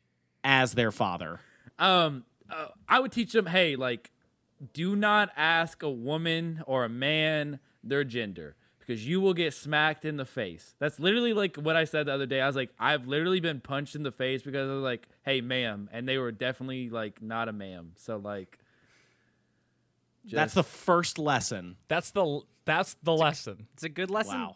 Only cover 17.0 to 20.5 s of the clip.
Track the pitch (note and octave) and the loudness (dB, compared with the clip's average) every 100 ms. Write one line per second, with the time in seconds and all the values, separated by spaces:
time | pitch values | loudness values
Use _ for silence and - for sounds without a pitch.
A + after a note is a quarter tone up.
17 | G#2+ - A2 A2+ A2+ G#2+ G2 F2+ E2+ E2+ | -8 -10 -6 -4 -4 -6 -10 -12 -16 -14
18 | - G#2+ G2+ G2+ F#2 - _ _ _ _ | -8 -8 -6 -8 -10 -18 _ _ _ _
19 | _ _ _ _ _ _ _ _ _ _ | _ _ _ _ _ _ _ _ _ _
20 | _ _ G#3+ D3+ D#3 | _ _ -2 0 2